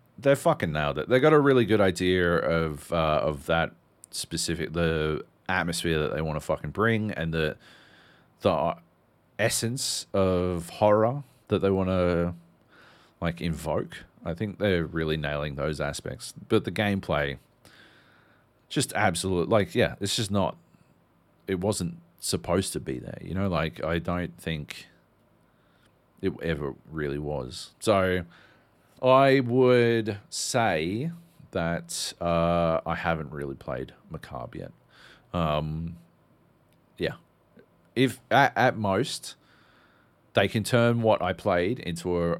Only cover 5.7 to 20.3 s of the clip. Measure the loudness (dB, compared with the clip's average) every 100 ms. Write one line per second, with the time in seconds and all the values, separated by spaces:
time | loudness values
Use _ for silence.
5.7 | -2 -2 0 0 -2 -4 -4 -4 -4 -4
6.7 | -2 0 0 -2 -4 -4 -2 -2 -4 -14
7.7 | -20 -20 -20 -20 _ _ _ 0 2 0
8.7 | -4 _ _ _ _ _ -2 -2 0 -4
9.7 | -4 -6 -6 -4 0 2 2 0 -2 -6
10.7 | 2 4 6 4 0 -8 _ -2 0 2
11.7 | 2 2 2 2 2 0 -4 -14 _ _
12.7 | -20 -20 -20 _ -6 -6 -4 -4 -4 -2
13.7 | -4 -4 -10 -20 _ -8 -6 -6 -2 2
14.7 | 2 0 -2 -2 -2 -2 -4 -4 -4 -4
15.7 | -4 -6 -6 -10 -12 -14 -14 0 0 0
16.7 | -2 -2 -2 -2 -2 -2 -6 _ _ -20
17.7 | -20 -20 _ _ _ _ _ _ _ -8
18.7 | -4 -2 0 0 0 0 0 2 2 2
19.7 | 2 0 0 -4 -2 -2